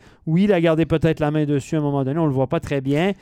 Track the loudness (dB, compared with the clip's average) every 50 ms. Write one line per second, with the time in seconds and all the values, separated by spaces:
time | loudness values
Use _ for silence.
0 | -10 -16 -20 _ _ -2 0 2 4 4 2 2 2 2 2 2 2 0 0 0
1 | 2 0 0 0 -2 -2 0 0 0 0 0 -2 -2 -2 -4 -2 -2 -2 -2 -2
2 | -2 -2 -2 0 0 0 0 0 0 0 -2 -4 -4 -4 -4 -4 -2 -2 0 0
3 | 0 -2 -2 -6